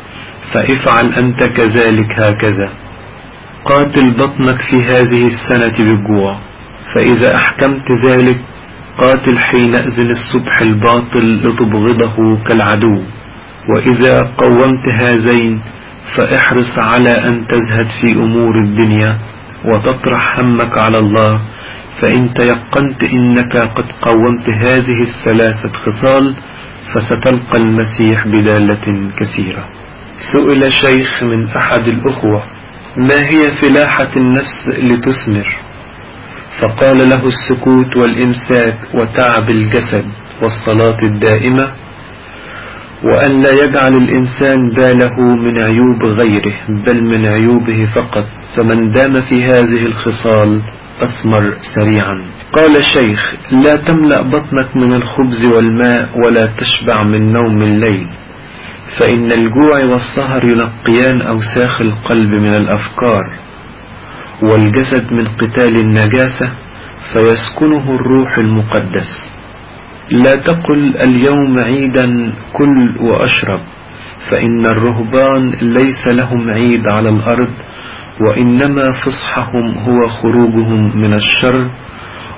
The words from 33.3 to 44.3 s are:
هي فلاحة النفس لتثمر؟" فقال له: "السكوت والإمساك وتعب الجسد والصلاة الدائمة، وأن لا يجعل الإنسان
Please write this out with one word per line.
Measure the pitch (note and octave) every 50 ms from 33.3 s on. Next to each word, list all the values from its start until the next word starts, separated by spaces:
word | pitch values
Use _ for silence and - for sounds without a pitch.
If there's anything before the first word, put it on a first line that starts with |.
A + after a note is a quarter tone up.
هي | D#3+ D#3 D3+ C#3+ C#3 -
فلاحة | D3 C#3 C3+ C#3 D3 C#3 C3 C3 C3+ C3 -
النفس | C3+ B2+ B2+ B2+ C3+ C#3+ - - - - C3
لتثمر؟" | - - C3 B2 A#2+ A#2+ - C3 C3 C3 - A#2 G#2 G#2 G2 - - - - - - - - - - - - - - - - - - - - - - -
فقال | A#2+ A2 A2 - C#3+ C3+ C3 C3 C3 B2+
له: | C3 C3 C3 C3 B2
"السكوت | - - - C3 A#2 - C3 C3 B2+ B2+ B2+ -
والإمساك | B2 A#2+ A#2 A2 A2 B2 B2 A#2+ A#2+ - - B2+ B2 A#2 A2+ A2+ A2+ - - -
وتعب | B2 A2+ A2 A2+ C3 B2+ B2 A#2+ A2 G#2+ A#2
الجسد | A2+ A2 G#2+ G#2+ A2+ A#2+ - - - G#2 F#2+ G2 G#2 - - - - -
والصلاة | A2+ A2+ G#2+ - - A2+ G#2+ A2 A2+ A2+ A2 A2
الدائمة، | A2 G#2+ G#2 G#2+ A2 A2 G#2+ G#2+ G#2+ B2+ B2+ C3 C3+ C3+ C3+ - - - - - - - - - - - - - - - - - - - - - - - - - -
وأن | A2+ A#2+ C3 C#3 C#3 C3+ C3+
لا | C3+ C#3 C3+ C#3
يجعل | C#3+ C#3+ C#3 C#3+ C3 C3 C3 B2+
الإنسان | B2+ B2+ - C3 B2+ B2+